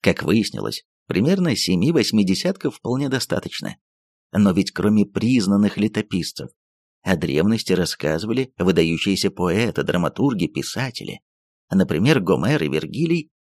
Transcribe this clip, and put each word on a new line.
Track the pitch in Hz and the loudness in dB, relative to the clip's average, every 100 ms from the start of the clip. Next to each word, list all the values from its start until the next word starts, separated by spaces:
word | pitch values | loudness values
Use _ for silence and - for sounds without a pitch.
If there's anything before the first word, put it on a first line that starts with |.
Как | - 85 | 0 0
выяснилось, | 69 107 104 - 50 - _ _ _ | 0 2 0 -4 -8 -8 _ _ _
примерно | 90 127 190 175 117 | 0 2 2 0 -2
семи-восьми | - 90 117 170 110 110 | 0 0 2 2 2 2
десятков | 95 92 180 190 147 - | 2 0 -2 -4 -6 -6
вполне | - 127 139 | -6 -4 -2
достаточно. | 127 - - - - - - _ _ _ _ _ | -4 -2 -4 -4 -10 -10 -12 _ _ _ _ _
Но | 95 101 | 2 4
ведь | 90 92 | 4 0
кроме | - 104 107 101 | 0 2 2 2
признанных | - 113 127 95 101 104 - | 0 0 2 2 2 2 0
летописцев, | 104 - - 92 80 - 73 _ _ _ _ _ | -2 -2 -2 -4 -4 -10 -16 _ _ _ _ _
о | - 87 | -2 -2
древности | 78 71 95 110 - | 0 2 2 0 0
рассказывали | 92 85 - 76 78 107 120 131 _ | 0 0 -2 -2 -2 -2 -4 -4 _
выдающиеся | 92 85 82 82 - 95 98 | 2 4 2 0 0 0 -2
поэты, | - 87 90 113 - | -2 0 0 0 -2
драматурги, | - 90 110 - 135 110 80 | -2 0 -2 0 -2 0 -4
писатели. | 73 - - 131 117 - - _ _ _ _ _ | -4 -6 -6 -8 -8 -12 -14 _ _ _ _ _
Например, | 95 95 78 113 156 | 0 2 2 4 2
Гомер | 90 69 87 151 | 2 2 2 0
и | 78 | 0
Вергилий | 76 78 117 165 170 147 _ | -2 -4 -4 -2 -2 -4 _